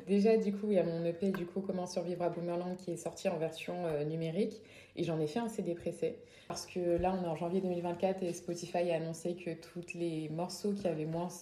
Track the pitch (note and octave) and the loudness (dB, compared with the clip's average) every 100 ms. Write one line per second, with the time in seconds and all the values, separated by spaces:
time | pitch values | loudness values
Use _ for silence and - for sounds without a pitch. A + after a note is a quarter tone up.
0 | - G3+ G3+ A3+ G3 G3 G#3 G3 E3 E3 | 2 4 6 6 4 -2 2 2 2 0
1 | E3+ E3+ G3 E3+ F3 - F#3+ F3+ F3+ - | -2 0 0 0 -4 -4 -4 -4 -4 -4
2 | F3 F3 E3+ E3 F3 F3 F3+ F3+ - E3 | -2 0 -2 -2 -2 -2 -4 -6 -6 -6
3 | E3+ E3 F#3+ E3+ D#3+ D#3+ - F3+ E3+ D3+ | -6 -4 -2 0 -2 -4 -8 -4 -2 -2
4 | D3 D#3+ D#3+ E3 A3+ - - - - - | -2 -2 -2 0 -2 -4 -14 -20 -12 -4
5 | E3+ D#3+ D3+ A#3 A#3 G#3+ F3 E3+ - E3 | -2 0 0 -2 -4 -4 -4 4 8 8
6 | D#3+ - - - - E3+ - - F3 E3+ | 6 -2 -12 -16 -10 -10 -6 0 4 6
7 | F3+ F#3+ F3 D#3 E3+ F#3+ F#3 F3 F3 E3+ | 6 4 2 -2 0 2 2 0 0 2
8 | F#3+ F#3+ F3+ F3 - E3+ E3 F3 F3 E3 | 2 2 -2 -2 -4 -6 -2 0 2 0
9 | E3 E3 F3 E3+ - E3 - - E3+ E3+ | -2 -4 -4 -4 -6 -8 -10 -12 -10 -4
10 | E3+ D#3+ D#3 D#3 F3+ - G#3 G3 F3+ D#3 | -4 -2 -4 -4 -4 -4 -2 -2 0 -2
11 | D#3 D#3+ F3+ - | -2 -2 -4 -6